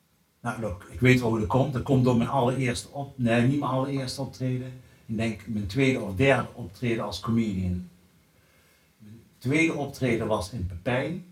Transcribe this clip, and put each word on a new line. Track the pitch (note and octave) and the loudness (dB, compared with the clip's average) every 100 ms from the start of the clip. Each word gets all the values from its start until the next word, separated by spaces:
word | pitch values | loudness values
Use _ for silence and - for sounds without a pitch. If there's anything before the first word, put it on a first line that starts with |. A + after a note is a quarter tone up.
| _ _ _ _ | _ _ _ _
Nou, | A#2 A2 | -8 -6
look, | G#2+ F2+ - | -6 -8 -12
ik | - | 2
weet | B2 B2+ | 6 6
wel | A#2 | 4
hoe | A2 | 0
dat | G2 | 2
komt. | B2+ A2+ | 2 2
Dat | B2+ | -2
komt | C3+ B2+ | 2 4
door | B2+ A#2 | 6 4
mijn | A#2 | 2
allereerste | C#3 B2 C3+ B2+ B2 - | 2 2 0 -2 -4 -8
op-, | C#3 C3 - | -10 -10 -2
nee, | A#2 A#2+ B2 | 2 4 4
niet | D3 | 2
mijn | B2+ | 0
allereerste | C3 C#3 C#3 B2+ - | -2 -2 -4 -6 -6
optreden. | C3 - B2+ B2+ B2+ - - - - | -8 -4 -4 -4 -6 -14 -20 -20 -8
Ik | A2 | -4
denk | A2+ G#2 - | -2 -4 -6
mijn | G#2 G2 | -6 -2
tweede | B2 C3+ A#2+ | 2 2 2
of | G2 | -2
derde | F#2+ C3+ B2+ - | 2 4 4 0
optreden | - G2 - A#2+ A2 | -10 -14 -6 -4 -2
als | G2+ - | -4 -6
comedian. | A#2+ A2+ A2 F#2 F#2 F2+ - _ _ _ _ _ _ _ _ _ _ _ | 0 2 2 0 -2 -4 -6 _ _ _ _ _ _ _ _ _ _ _
Mijn | G#2 A2+ - _ | -20 -20 -20 _
tweede | B2 D3+ E3 | -2 2 2
optreden | D3 C3+ - C3 A2+ A2 | 0 -6 -2 0 0 0
was | G#2+ - | -2 -2
in | A#2+ F2+ | -6 -6
Pepijn. | F2+ B2+ B2 D#3 F3+ - | -4 -2 -2 -2 -6 -10